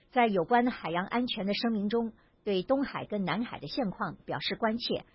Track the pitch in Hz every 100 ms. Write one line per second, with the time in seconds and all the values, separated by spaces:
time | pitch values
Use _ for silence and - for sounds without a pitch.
0 | _ 247 233 190 160 240 247 - 165 170
1 | 196 233 247 - 196 202 233 214 202 233
2 | 226 - _ _ 208 190 180 269 277 143
3 | - 208 180 180 247 - 143 - 208 -
4 | 190 - - 135 - 196 170 233 - 202
5 | -